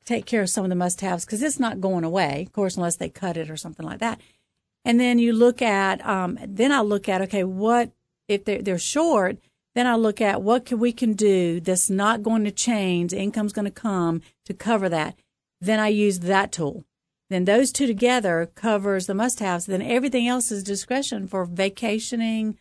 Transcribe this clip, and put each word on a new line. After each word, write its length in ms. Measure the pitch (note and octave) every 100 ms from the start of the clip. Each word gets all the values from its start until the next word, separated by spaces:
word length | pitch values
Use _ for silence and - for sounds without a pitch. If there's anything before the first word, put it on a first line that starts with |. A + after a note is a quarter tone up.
| -
take 200 | A#3 -
care 160 | A3+
of 80 | F#3+
some 140 | -
of 60 | F#3+
the 60 | F3+
must-haves 480 | F3+ F3 F#3+ F3+ -
'cause 180 | G#3+
it's 160 | D4 -
not 220 | A#3+ G3
going 220 | F#3+ F3+
away, 400 | E3 F#3 D#3+ C#3 F#3
of 60 |
course, 240 | - G3 F#3
unless 180 | E3+ E3+
they 140 | E3+
cut 280 | - F#3+ E3
it 120 | D#3
or 80 | D#3
something 280 | E3+ D#3 D#3+
like 140 | -
that. 200 | A3+ A3 _ _ _ _ _ _
And 160 | - A#3
then 200 | B3 A#3+
you 140 | A#3
look 280 | A3+ A#3+ A#3+
at, 420 | A#3 G3 G3 F#3+ -
um, 320 | F#3+ F3+ - -
then 240 | G3 B3+
I 80 | C#4+
look 260 | G#3 G3+ G3+
at, 140 | F#3
okay, 200 | F#3 G3+
what, 480 | F#3 F#3 G#3+ A#3+ A#3 _ _ _ -
if 180 | G3+ G3+
they're, 160 | G3
they're 160 | G3 F3+
short, 580 | - C#4+ E4 B3 F#3 G3+ _ _ _ -
then 100 | B3
I 100 | A#3
look 240 | A3 G#3
at 200 | G#3+ F#3+
what 240 | G3 A#3+ B3
can, 140 | A#3
we 120 | A#3+
can 220 | A#3 A#3+
do 460 | G#3 G#3+ F#3+ F3 E3+
that's 300 | E3+ F#3 -
not 340 | F#3+ G3+ A3+
going 220 | G#3 A3+ G#3
to 60 |
change, 600 | G3+ - A3 F#3+ F3 F3
the 80 | G3
income's 340 | G3 G#3 G#3+
gonna 160 | G#3 G3+
come 520 | F#3+ A3+ F#3+ E3+ E3 - _ -
to 80 | F#3
cover 320 | - A3 F#3+
that. 260 | E3 D#3 - _ _ _ _
Then 200 | F3+ A3
I 100 | G#3+
use 320 | G#3+ G#3 F#3
that 300 | F3 G3 G3+
tool. 320 | - D3 G3 - _ _ _ _
Then 160 | F#3+ F3+
those 260 | G#3+ C4
two 140 | - C#4
together 640 | G3+ A#3+ B3+ G3+ E3 E3+ -
covers 500 | A3+ G#3 G3 F#3+ F3+
the 80 |
must-haves. 540 | G3 B3 - G3 F3 F3
Then 140 | F#3+
everything 440 | - A#3+ C4+ B3+ A#3+
else 240 | B3+ A#3+
is 120 | G#3
discretion 640 | G3 G3+ - B3+ C#4 G#3+ F#3+
for 180 | F#3+ F3+
vacationing 1120 | F3 G3 G3 A3+ A3 A3 A#3 A3+ A3 G#3+ G#3+